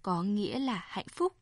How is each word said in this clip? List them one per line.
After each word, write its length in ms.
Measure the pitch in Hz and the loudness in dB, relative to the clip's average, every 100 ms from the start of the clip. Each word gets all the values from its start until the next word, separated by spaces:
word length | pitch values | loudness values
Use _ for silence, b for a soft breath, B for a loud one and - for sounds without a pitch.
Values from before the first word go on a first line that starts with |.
có 220 | 190 175 | 0 2
nghĩa 360 | 190 208 202 254 | 2 2 2 0
là 240 | 269 202 - | 0 -2 -4
hạnh 200 | - - - | -8 -6 0
phúc. 180 | 359 - | 0 -2